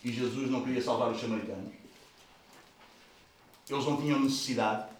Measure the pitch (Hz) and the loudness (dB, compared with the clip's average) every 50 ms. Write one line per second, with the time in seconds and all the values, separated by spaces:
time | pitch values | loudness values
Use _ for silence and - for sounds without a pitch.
0 | - 123 113 120 123 120 113 135 135 131 131 123 113 127 127 120 - 123 120 117 | -4 -4 -2 0 0 0 0 -2 0 0 0 0 0 0 0 0 2 2 2 2
1 | 120 117 110 - 120 113 110 107 - - 95 92 98 - - - - - - - | 2 2 0 -2 -2 -2 -2 -2 -2 -6 -8 -8 -8 -10 -12 -16 -20 -20 -20 -20
2 | - - - - - - - - - - - - - - - - - - - - | -20 -20 -20 -20 -20 -20 -20 -20 -20 -20 -20 -20 -20 -20 -20 -20 -20 -20 -20 -20
3 | - - - - - - - - - - - - - - 139 139 123 147 147 143 | -20 -20 -20 -20 -20 -20 -20 -20 -20 -20 -20 -20 -8 -4 -2 0 2 2 0 2
4 | 147 147 143 135 135 135 135 - - 131 123 113 110 107 107 107 - - - | 2 2 4 4 4 2 2 0 -2 -2 0 2 2 2 0 -2 -4 -8 -14